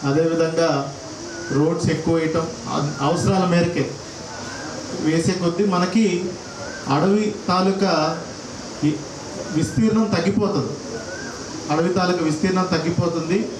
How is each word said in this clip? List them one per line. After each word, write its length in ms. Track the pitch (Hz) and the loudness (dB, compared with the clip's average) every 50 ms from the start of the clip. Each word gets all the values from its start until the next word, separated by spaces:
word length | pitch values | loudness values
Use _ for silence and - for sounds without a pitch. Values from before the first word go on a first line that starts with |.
| 143 | 0
అదేవిధంగా 880 | 139 139 156 165 165 165 165 165 160 160 170 165 160 147 139 139 - - - - - - - - - - - - - | 2 2 4 4 2 4 2 2 2 2 2 2 2 2 0 -2 -4 -6 -10 -12 -12 -12 -10 -10 -10 -10 -10 -6 -2
రోడ్స్ 380 | 135 139 151 160 170 160 - 175 | 0 2 2 2 2 2 0 0
ఎక్కువ 260 | 156 143 - 165 165 | 0 0 0 2 2
వేయటం, 320 | 165 160 156 160 165 160 - - - - - - | 2 2 2 0 0 -2 -2 -6 -8 -8 -4 -4
అ-, 220 | - 147 147 - - | -2 -2 -2 -2 0
అవసరాల 440 | 143 151 170 - - - 196 185 180 | 0 0 2 2 2 2 4 4 4
మేరకే 460 | 175 170 175 165 170 - 156 131 - - - - - - - - - - - - - - - - - - - - - - - | 4 4 4 4 2 2 0 -2 -2 -4 -10 -12 -14 -14 -14 -12 -12 -12 -12 -10 -10 -10 -10 -10 -10 -10 -10 -10 -8 -6 -2
వేసే 300 | - 156 156 165 165 185 | 0 2 2 2 2 2
కొద్దీ 340 | 185 180 175 170 165 - 208 | 0 2 0 0 2 2 2
మనకి 640 | 202 180 175 180 185 - 226 220 196 175 175 - - - - - - - - - - - - - - | 2 4 2 0 2 4 4 4 4 4 2 -2 -4 -6 -8 -10 -12 -12 -10 -10 -10 -10 -10 -2 0
అడవి 480 | 135 147 156 190 202 214 214 214 - - - - | 2 2 4 4 4 4 2 0 -2 -4 -2 0
తాలూకా 760 | 180 185 185 196 190 190 202 185 170 160 151 160 165 - - - - - - - - - - - - - 147 | 2 2 4 2 2 2 2 2 4 2 2 0 0 -4 -8 -10 -12 -12 -12 -12 -12 -12 -12 -12 -8 0 0
వి-, 180 | 151 151 - - - - - - - - - - - 185 156 | 0 0 0 -6 -10 -12 -12 -12 -12 -10 -10 -8 -4 -2 -2
విస్తీర్ణం 480 | 165 - - - 220 220 208 220 220 202 - | -2 0 2 2 2 4 4 4 2 2 2
తగ్గిపోతుంది. 580 | 170 165 196 196 - 208 190 - 143 117 110 - - - - 113 113 - - - - - - - - - - - - - - 147 | 2 2 2 2 2 2 2 2 0 -2 -2 -4 -8 -8 -10 -10 -10 -10 -10 -10 -10 -10 -10 -10 -10 -12 -10 -10 -10 -4 -2 0
అడవి 200 | 156 170 190 180 | 2 2 2 2
తాలూకా 300 | 190 180 180 180 170 160 | 2 2 2 2 2 2
విస్తీర్ణం 440 | 156 151 - - 190 185 185 175 - | 0 0 2 2 2 2 2 2 2
తగ్గిపోతుంది. 760 | 175 156 147 170 170 - 175 170 165 165 156 160 180 214 233 - - - | 0 0 0 0 0 2 0 0 0 -2 0 0 0 0 0 -2 -6 -8